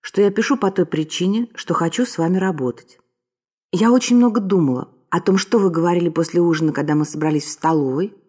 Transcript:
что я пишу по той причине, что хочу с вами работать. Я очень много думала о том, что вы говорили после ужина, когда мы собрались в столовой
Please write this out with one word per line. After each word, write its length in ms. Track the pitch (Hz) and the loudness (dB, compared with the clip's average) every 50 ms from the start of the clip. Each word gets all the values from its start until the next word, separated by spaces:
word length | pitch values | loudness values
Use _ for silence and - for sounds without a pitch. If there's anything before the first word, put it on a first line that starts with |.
что 220 | - - - 190 208 | -18 -4 0 2 2
я 80 | 202 | 2
пишу 260 | 196 208 226 - 285 | 2 0 0 0 0
по 140 | - - 190 | 0 0 -2
той 160 | 190 - 175 | 0 0 -2
причине, 600 | 165 - 156 156 156 - - 180 185 202 226 240 233 _ | -2 -2 -4 -4 -6 -4 -2 -2 -2 0 -2 -4 -6 _
что 200 | - - - 170 | -16 -8 -6 -4
хочу 320 | 160 170 165 160 - 254 | -2 -2 -2 -2 -2 -4
с 120 | 247 - - | -4 -2 -4
вами 200 | 165 165 185 185 | -2 0 0 0
работать. 600 | 190 190 180 143 131 123 117 - - _ - _ _ _ _ _ _ _ _ _ _ _ _ _ _ _ - | 0 -2 -4 -2 -4 -6 -6 -8 -16 _ -20 _ _ _ _ _ _ _ _ _ _ _ _ _ _ _ -2
Я 200 | 180 220 233 247 | 0 2 4 4
очень 240 | 254 247 - 240 | 2 2 4 4
много 240 | 240 240 240 208 233 | 4 4 4 2 0
думала 480 | 202 190 202 190 160 135 127 123 - - _ _ _ _ | -2 0 2 2 2 2 0 -2 -6 -10 _ _ _ _
о 100 | - 170 | -6 -2
том, 180 | - - 190 190 | 0 2 0 0
что 200 | - - - 226 | 0 0 0 2
вы 120 | 196 185 | 2 2
говорили 380 | 165 165 165 175 175 175 175 170 | 2 2 0 2 2 2 0 0
после 320 | 160 170 165 165 - 175 | 0 -2 -2 0 0 0
ужина, 320 | 175 170 165 156 160 156 143 | 2 2 2 0 0 -2 -2
когда 220 | 147 147 151 151 | -2 -2 0 0
мы 100 | 151 151 | 0 0
собрались 400 | 151 - 151 151 156 151 151 143 | -2 -4 -4 -2 -2 -2 -2 -4
в 60 | - | -6
столовой 640 | - - - 160 160 156 143 131 131 143 185 208 - _ _ | -12 -4 -2 0 0 0 0 -2 -2 -4 -4 -6 -8 _ _